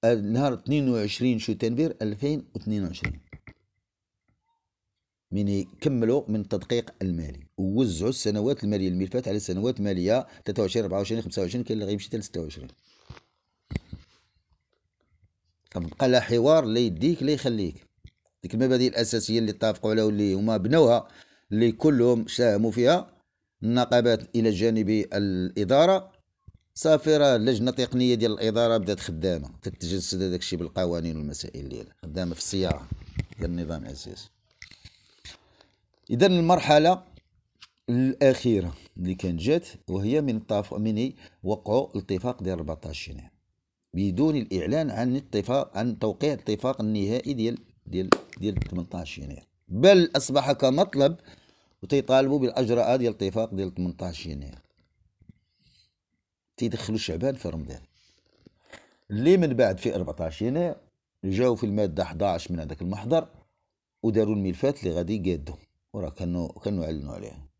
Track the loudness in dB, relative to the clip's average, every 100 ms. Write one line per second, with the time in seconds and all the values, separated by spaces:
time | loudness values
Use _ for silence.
0 | 4 2 0 0 0 -2 -2 0 2 0
1 | -2 0 0 0 -2 -2 -2 0 -2 -2
2 | -6 -2 -4 -4 -6 -10 -4 -2 -2 -4
3 | -8 -8 _ -20 -20 -20 _ _ _ _
4 | _ _ _ _ _ _ _ _ _ _
5 | _ _ _ -2 0 -2 -4 -4 -2 0
6 | 2 0 0 -6 -4 -6 -2 -4 -4 -8
7 | -4 -4 -6 -12 -18 -6 -2 0 0 0
8 | -4 -2 -2 0 -2 -2 -2 0 0 -2
9 | -2 -4 -4 -4 -4 -2 -2 -2 -2 0
10 | 0 0 -2 -12 -6 -2 0 0 -2 -2
11 | -2 -4 -4 -4 -4 -4 -4 -4 -2 -6
12 | -4 -8 -8 -8 -10 -12 -16 _ _ _
13 | _ -20 _ _ _ _ _ -10 _ -18
14 | -18 _ _ _ _ _ _ _ _ _
15 | _ _ _ _ _ _ _ -8 -8 -2
16 | 2 2 4 2 4 4 4 0 0 0
17 | 0 0 0 0 0 -2 -4 -6 _ _
18 | -20 _ _ _ -8 0 2 4 2 0
19 | -2 -2 0 0 0 0 -2 0 0 2
20 | 2 2 0 2 0 0 2 6 6 6
21 | 0 -20 -20 _ _ 2 2 4 4 6
22 | 4 4 0 0 2 4 2 2 4 4
23 | 0 _ _ _ _ _ 0 0 4 4
24 | 4 2 0 0 2 2 2 2 2 0
25 | 0 -2 0 0 -2 -2 2 4 6 4
26 | -2 _ _ _ -20 _ _ -2 4 4
27 | 6 6 6 4 4 2 0 0 -2 2
28 | 2 4 2 2 0 2 2 2 0 -4
29 | -4 -4 -2 -2 -6 -12 -12 -8 -6 -4
30 | -4 -4 -2 -4 -4 -6 -6 -2 -2 -2
31 | -4 -6 -8 -10 -12 -12 -12 -12 -16 _
32 | -10 -6 -6 -6 -4 -2 -2 -2 -6 -12
33 | -10 -10 -10 -6 -6 -4 -6 -8 -10 -14
34 | -14 -16 -20 _ _ _ -20 -20 -20 _
35 | _ _ -20 -20 _ _ _ _ _ _
36 | _ 2 4 4 4 4 8 8 8 4
37 | -2 -20 _ _ _ _ -20 _ -2 2
38 | 2 6 4 6 2 2 0 -8 -16 -8
39 | -6 -4 -4 -2 0 0 -2 -20 -8 -4
40 | 0 0 0 -4 -2 -4 -2 -4 -2 -2
41 | -4 -6 -20 _ -4 -4 0 -2 0 -8
42 | -4 -4 -4 -6 -6 -4 -6 -8 -10 -12
43 | -12 -14 -18 _ _ _ _ _ _ -2
44 | -2 2 0 0 -2 -4 -2 -2 -2 -2
45 | -2 -2 -2 -4 0 -2 -2 -4 -4 0
46 | -2 0 -2 -2 -4 -2 -2 -2 -2 0
47 | 0 -2 -4 -2 -2 -4 -14 _ -6 -4
48 | 0 0 -2 -6 -4 -2 -4 -6 -8 -10
49 | -10 -12 -12 -14 _ _ -10 4 8 8
50 | 6 0 0 0 0 2 2 2 0 4
51 | 2 2 -12 -20 _ _ _ _ -2 0
52 | 4 4 4 2 0 0 2 2 4 2
53 | 0 0 -2 -2 -4 -4 -6 -4 -6 -4
54 | -8 -8 -10 -10 -12 -16 _ _ _ _
55 | _ _ -20 _ _ _ _ _ _ _
56 | _ _ _ _ _ -6 -4 -4 -4 -4
57 | -4 -2 -4 -4 -8 -8 -10 -14 -18 _
58 | _ _ _ _ _ _ _ -20 _ _
59 | _ 0 6 6 4 4 2 2 -2 -2
60 | -4 -4 -6 -4 -2 0 -2 -4 _ _
61 | _ _ -4 2 2 2 -2 0 0 -2
62 | -6 -2 -2 -2 -4 -8 -6 -8 -6 -6
63 | 0 0 -2 -18 _ _ _ _ _ _
64 | 0 2 2 0 -2 0 -2 -2 -4 -2
65 | -2 -2 -2 -4 -6 -16 _ _ _ -10
66 | -10 -6 -6 -4 -6 -6 -6 -4 -4 -6
67 | -8 -12 -14 -18 -20